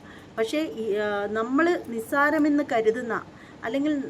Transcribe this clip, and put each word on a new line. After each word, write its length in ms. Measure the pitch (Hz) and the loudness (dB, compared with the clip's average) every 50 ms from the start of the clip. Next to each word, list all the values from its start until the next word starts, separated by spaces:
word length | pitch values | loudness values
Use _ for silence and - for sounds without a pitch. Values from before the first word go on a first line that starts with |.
| - - - - - - - 226 | -18 -20 -20 -20 -20 -12 -4 -4
പക്ഷേ 200 | 220 226 302 302 | -2 0 0 -2
ഈ, 360 | 320 - 220 220 220 220 196 | -2 -2 -4 -6 -2 -2 0
ആ, 320 | 208 214 208 208 202 202 | 0 0 0 -2 -2 -2
നമ്മൾ 560 | 208 214 220 226 240 262 294 330 339 359 349 - - | -2 -2 -2 -2 0 2 2 4 4 2 0 -2 -6
നിസ്സാരമെന്ന് 760 | 233 226 220 - 294 285 285 302 302 311 294 302 285 285 285 - | -6 -6 -4 -2 2 2 4 4 4 4 4 4 4 2 2 2
കരുതുന്ന 500 | 269 226 - 220 220 254 247 226 208 180 - - - - - - - - - | 0 2 4 2 2 2 -2 -4 -4 -4 -6 -8 -18 -20 -20 -20 -18 -10 -8
അല്ലെങ്കിൽ, 300 | 233 254 277 285 302 302 277 240 | -4 -2 0 0 0 0 0 -2